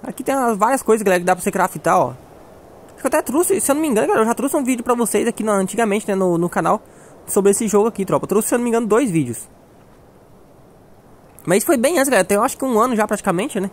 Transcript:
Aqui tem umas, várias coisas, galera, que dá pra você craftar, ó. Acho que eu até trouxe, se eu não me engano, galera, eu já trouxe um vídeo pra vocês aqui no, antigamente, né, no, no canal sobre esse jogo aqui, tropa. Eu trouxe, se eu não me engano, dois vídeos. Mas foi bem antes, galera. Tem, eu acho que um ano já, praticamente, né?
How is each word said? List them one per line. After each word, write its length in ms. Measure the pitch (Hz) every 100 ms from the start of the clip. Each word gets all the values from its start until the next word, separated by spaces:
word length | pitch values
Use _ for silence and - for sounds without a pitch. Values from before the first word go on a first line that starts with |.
| -
Aqui 160 | -
tem 140 | 262 269
umas, 200 | 240 214
várias 260 | 220 262
coisas, 200 | - 220
galera, 160 | 202 180
que 80 | 175
dá 80 |
pra 80 | 180
você 80 | 202
craftar, 480 | 190 185 160 165 180
ó. 120 | 127
Acho 880 | 127 - - - - - - - -
que 60 | 262
eu 20 |
até 120 | 302
trouxe, 380 | 330 262 359 392
se 80 | -
eu 60 |
não 80 | 277
me 60 | 320
engano, 180 | 220 285
galera, 160 | 415
eu 60 | 220
já 60 |
trouxe 200 | 233 262
um 80 | 320
vídeo 220 | 254 247
pra 100 | 240
vocês 320 | 240 226 208 220
aqui 160 | -
no, 80 | 214
antigamente, 560 | 202 190 202 226 202 -
né, 80 |
no, 240 | 190 185 170
no 100 | 175
canal 320 | - 170 208 - - - - -
sobre 240 | - 196
esse 160 | 202 226
jogo 220 | 202 220
aqui, 160 | -
tropa. 180 | 190 147
Eu 40 | 143
trouxe, 200 | 196 220
se 60 |
eu 40 | 240
não 40 |
me 80 | 240
engano, 160 | 226 226
dois 240 | 214 269
vídeos. 380 | 165 127 113 - - - - - - - - - - - - - - - - - - - -
Mas 200 | - 190
foi 120 | - 285
bem 220 | 254 339
antes, 100 | 277
galera. 160 | 233
Tem, 120 | 180 202
eu 80 |
acho 120 | 247 -
que 80 |
um 140 | 269 220
ano 160 | 247
já, 100 | 226
praticamente, 540 | 214 208 - 170 269 208
né? 100 | 190